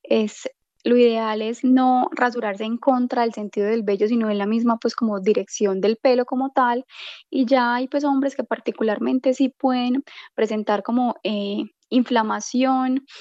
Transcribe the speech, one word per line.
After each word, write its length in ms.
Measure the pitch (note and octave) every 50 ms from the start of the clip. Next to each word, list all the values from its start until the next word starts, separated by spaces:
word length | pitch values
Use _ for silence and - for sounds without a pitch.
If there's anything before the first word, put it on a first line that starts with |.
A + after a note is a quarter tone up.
Es, 480 | - - A3+ A3+ A3 G#3 - - - - - _ _ _ _ _ -
lo 100 | A3+ A#3+
ideal 460 | A#3+ A#3+ A#3 A3+ A3+ A3+ A3 G#3+ G#3+
es 220 | A3 A3+ A#3+ - -
no 460 | B3+ B3+ C4 B3+ B3+ B3+ B3+ B3+ -
rasurarse 520 | - - B3 B3 A3+ A#3+ A3 G#3 G3 G3 A3
en 140 | A3 A#3 A#3
contra 460 | - C#4 C4 B3 B3 B3 C4 B3 A#3+
del 100 | A#3 A3+
sentido 340 | A3+ G#3 G3 - G#3+ G3+ G#3
del 160 | A3+ A#3 G#3+
vello, 240 | G#3 G3+ F#3+ G#3 G#3+
sino 220 | A#3+ A#3 A3 G#3+
en 80 | G#3 G3+
la 80 | G3+
misma, 320 | G#3 A3 A#3 A#3 A#3 A3+ A3+
pues, 180 | - A#3 -
como 240 | - A#3+ A3 G#3 G3
dirección 640 | F#3+ G#3+ G#3 G3 G3 - - - G#3+ G3 F#3+ F#3+
del 160 | F#3 G#3 A3+ -
pelo 280 | - C4+ B3 B3 B3
como 260 | B3 C4+ B3+ C4 C4+
tal. 340 | - C#4 B3 A#3+ A#3+ B3 - _ - - - - - - - -
Y 160 | - C4+ C4
ya 280 | A3+ C4+ B3+ B3 A#3+ A#3+
hay, 120 | B3 C4 B3+
pues, 160 | - C#4+ D4
hombres 320 | D4 C#4 C4+ C#4 C#4 C4+
que 80 | - A#3
particularmente 880 | - A3+ - - - A3 - A3+ A3 G#3 G#3+ A3+ B3 C4 C4 - C4+ B3+
sí 160 | - C4+ B3+
pueden 540 | - _ - C4 B3+ B3 B3 B3 B3 C4+ - - - - - - _
presentar 480 | - A3 G#3+ A3 G#3+ G#3 - G#3 G3+ G3
como, 320 | - A3+ B3 B3 A#3+ - - -
eh, 400 | - G#3+ G#3 G3+ G3+ G3+ G#3+ - G#3 _ _ _ -
inflamación 1160 | A3 B3+ A#3 - B3 A#3 A3 G#3+ G#3 G#3 - - - B3 C4 C4 C4 C4 C4 C4 B3+ C4+ C4+ - - -